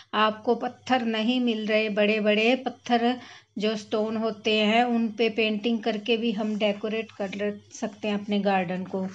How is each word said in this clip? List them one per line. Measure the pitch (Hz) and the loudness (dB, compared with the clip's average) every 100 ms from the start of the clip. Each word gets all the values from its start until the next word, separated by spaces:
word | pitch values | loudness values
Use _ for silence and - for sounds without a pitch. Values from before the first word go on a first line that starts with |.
| - | -6
आपको | 208 214 214 - | 0 0 0 -2
पत्थर | 233 247 - - 254 | -2 -2 -8 -2 0
नहीं | 233 220 220 254 | 0 0 0 0
मिल | 240 214 214 | 0 0 0
रहे, | 214 220 | 2 2
बड़े-बड़े | 208 208 220 208 208 226 254 | 2 2 4 2 4 4 2
पत्थर | 262 - - 240 233 247 - - _ - | -2 -8 0 2 2 -2 -8 -20 _ -4
जो | 214 214 | -2 -2
स्टोन | - 220 214 220 | -4 -2 0 0
होते | 226 214 226 214 | -2 -2 0 2
हैं | 208 226 | 4 4
उन | 247 233 226 | 4 2 0
पे | 214 226 | 0 0
पेंटिंग | 226 220 214 233 226 | 2 0 0 0 0
करके | 233 214 208 220 | 0 -4 0 0
भी | 233 | 0
हम | 202 214 208 | -2 -2 0
डेकोरेट | 214 202 220 220 220 | 0 0 -4 -4 -6
कर | - 196 | -8 -8
ले | 202 208 208 - | -4 -4 -6 -14
सकते | - 214 - 214 | -10 -8 -6 -4
हैं | |
अपने | 202 208 202 | -4 0 0
गार्डन | 196 190 180 185 | 2 0 0 -4
को। | 185 190 190 | -4 -6 -6